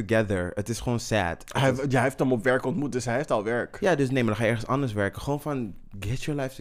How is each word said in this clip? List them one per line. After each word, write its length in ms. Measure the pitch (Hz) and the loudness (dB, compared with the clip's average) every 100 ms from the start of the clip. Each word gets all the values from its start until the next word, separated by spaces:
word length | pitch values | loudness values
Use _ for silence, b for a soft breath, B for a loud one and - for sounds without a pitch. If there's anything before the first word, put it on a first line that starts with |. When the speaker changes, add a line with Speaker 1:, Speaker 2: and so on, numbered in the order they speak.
Speaker 1:
together. 460 | 101 110 104 95 87 | 2 2 4 0 0
Het 140 | - 98 | -4 -4
is 120 | 110 | -4
gewoon 200 | 123 117 | -2 -2
sad. 440 | - 107 87 80 - | 0 0 0 -2 -4
Speaker 2:
Hij, 200 | - 135 | 2 2
Speaker 1:
Het 100 | 127 | 2
is 60 | |
Speaker 2:
ja, 60 | 139 | 2
hij 80 | 131 | 2
heeft 160 | 127 - | 2 2
hem 140 | 135 | 2
op 100 | 123 | 2
werk 200 | 127 127 | 4 2
ontmoet, 280 | 135 131 143 | 2 -2 -2
dus 120 | 123 | -2
hij 120 | 123 120 | -2 -2
heeft 140 | 151 | 0
al 140 | 117 | 0
werk. 320 | 101 120 92 - | 0 -2 -4 0
Speaker 1:
Ja, 140 | 196 | 2
dus 160 | 151 131 | 4 2
nee, 60 | 131 | 2
maar 80 | 113 | 2
dan 40 | 104 | 2
ga 60 | |
je 60 | 110 | 2
ergens 180 | 117 117 | 0 0
anders 240 | 135 131 | -2 0
werken. 300 | 107 98 - | 0 -2 -2
Gewoon 180 | - 147 | -4 -4
van, 340 | 156 139 107 - - 101 | -4 -4 -6 -8 -14 -8
get 220 | 98 127 | -4 -4
your 160 | - 147 | -2 -2
life 140 | 131 - | -4 -6